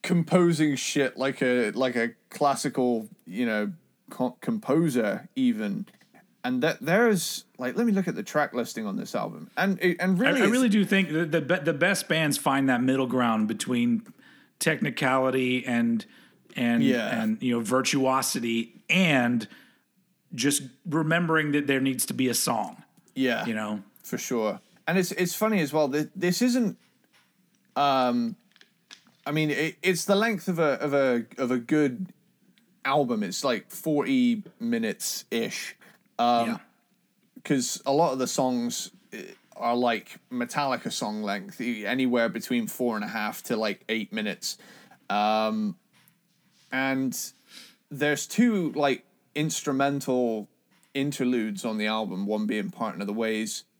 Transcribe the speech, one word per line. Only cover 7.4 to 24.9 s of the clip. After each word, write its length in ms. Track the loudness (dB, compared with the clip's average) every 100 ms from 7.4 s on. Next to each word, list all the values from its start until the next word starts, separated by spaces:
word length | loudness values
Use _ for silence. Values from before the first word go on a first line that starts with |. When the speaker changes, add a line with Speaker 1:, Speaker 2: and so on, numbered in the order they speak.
| -14 -8
Speaker 1:
like, 180 | -6 0
let 120 | 2
me 40 |
look 160 | 2 0
at 60 | -4
the 60 |
track 320 | -2 -2 0
listing 320 | -2 -4 -6 -6
on 120 | -6
this 180 | -6 -4
album. 340 | -6 -8 -10 -2
And, 220 | -2 0
and 180 | 0 0
Speaker 2:
I, 60 | 0 2 2
Speaker 1:
really 140 | 4
Speaker 2:
I 20 |
Speaker 1:
it's 80 | 4
Speaker 2:
really 180 | 4 4
do 160 | 4 4
think 240 | 2 2
that 220 | 0 0
the 100 | 0
be-, 220 | 0 0
the 100 | 0
best 340 | 0 2 0 0
bands 300 | 0 2 0
find 320 | 0 2 2
that 140 | 2
middle 240 | 2 2 2
ground 400 | 2 2 2 0
between 560 | -2 -2 0 2 2 -2 -20 -20 -20 _ _
technicality 1040 | -2 0 -2 0 2 2 2 2 0 0 0
and, 400 | 2 2 0 -4 -20 -20 _ _ -2
and, 280 | 0 4
Speaker 1:
Yeah. 380 | 4 2 0 -2
Speaker 2:
and, 180 | 0 -2
you 140 | 0 -2
know, 60 |
virtuosity 1200 | 2 0 2 2 2 2 0 -2 -2 -2 -4 -12 0
and 560 | 2 4 4 4 0 -2 -14 -20 _ _ _ _ _ _ 0
just 260 | 0 0 -4 -14 -4
remembering 640 | 0 2 2 4 2 2
that 120 | 0 2
there 160 | 2
needs 240 | 2 0 -4
to 60 |
be 140 | 0 0
a 80 | 2
song. 480 | 0 -2 -4 -10 -20 _ _ -2
Speaker 1:
Yeah. 280 | 0 0 -2
Speaker 2:
You 80 | -2
know? 260 | -4 -6 -8 _
Speaker 1:
For 160 | -10 -8
sure. 400 | -4 -2 -2 -4 _ _
And 120 | -2